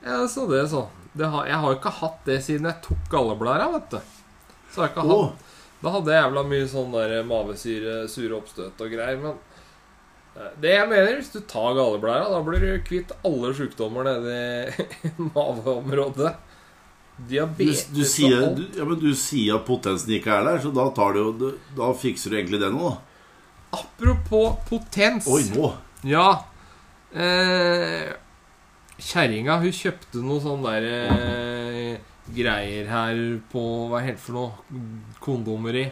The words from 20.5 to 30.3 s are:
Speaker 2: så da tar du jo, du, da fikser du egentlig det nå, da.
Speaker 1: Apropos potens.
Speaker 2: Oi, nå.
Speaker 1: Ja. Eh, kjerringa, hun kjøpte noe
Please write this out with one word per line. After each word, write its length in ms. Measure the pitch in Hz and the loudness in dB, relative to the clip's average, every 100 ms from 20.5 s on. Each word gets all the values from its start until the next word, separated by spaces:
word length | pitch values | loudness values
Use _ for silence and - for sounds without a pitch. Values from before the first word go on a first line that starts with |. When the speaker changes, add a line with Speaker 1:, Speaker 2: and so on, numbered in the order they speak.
| 170 | 0
Speaker 2:
så 80 | 143 | 0
da 160 | 135 131 | 2 0
tar 240 | 127 101 101 | 4 4 4
du 60 | |
jo, 60 | 110 | 0
du, 140 | 113 131 135 - | 0 -4 -4 -12
da 160 | 135 120 | -2 -2
fikser 380 | 127 131 98 - | 0 -2 -2 -4
du 80 | 107 | -2
egentlig 240 | 90 104 | -2 0
det 80 | 98 | 0
nå, 220 | 123 170 | 0 -2
da. 40 | 107 - - - - - - - | -4 -10 -20 -20 -20 -20 -20 -10
Speaker 1:
Apropos 880 | - - - 233 254 - 214 220 214 | -10 -10 0 2 2 2 4 4 0
potens. 640 | - 226 - - 208 240 - | -2 -6 -4 2 4 4 2
Speaker 2:
Oi, 160 | 143 110 | 4 4
nå. 220 | 110 147 - - - 135 | 2 0 -2 -16 -10 0
Speaker 1:
Ja. 220 | 156 185 185 - - - - - - _ | 6 6 4 0 -20 -20 -20 -20 -20 _
Eh, 960 | 160 175 180 185 185 175 175 170 165 156 - - - _ - - _ - | -2 2 4 4 4 4 4 0 -4 -6 -10 -16 -20 _ -20 -20 _ -20
kjerringa, 640 | - - 180 135 107 127 170 | -16 -4 0 2 2 0 2
hun 120 | 175 | 2
kjøpte 480 | - 185 - - 123 | 0 -4 -6 -8 -6
noe 160 | 127 | -2